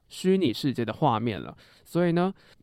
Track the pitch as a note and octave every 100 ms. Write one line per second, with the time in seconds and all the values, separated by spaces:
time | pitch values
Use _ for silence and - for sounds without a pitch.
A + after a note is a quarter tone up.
0 | _ - F#3 F#3+ E3 G#2+ C#3+ A#2+ A2 A2
1 | D3+ A2 A#2 F#2 A1+ - - _ - E3
2 | F3 E3 F3+ G3 - -